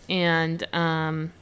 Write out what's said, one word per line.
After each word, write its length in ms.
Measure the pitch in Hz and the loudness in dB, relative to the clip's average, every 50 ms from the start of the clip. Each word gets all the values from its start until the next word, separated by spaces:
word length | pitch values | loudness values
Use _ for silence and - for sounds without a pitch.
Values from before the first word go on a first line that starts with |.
| - - | -6 -4
And, 540 | 175 185 175 170 165 165 165 160 165 165 - - - | 0 2 2 4 4 2 2 0 -2 -4 -6 -4 -2
um, 580 | 170 170 165 160 160 160 156 160 156 156 165 - - | 0 0 0 0 0 -2 -2 -2 -4 -4 -6 -10 -14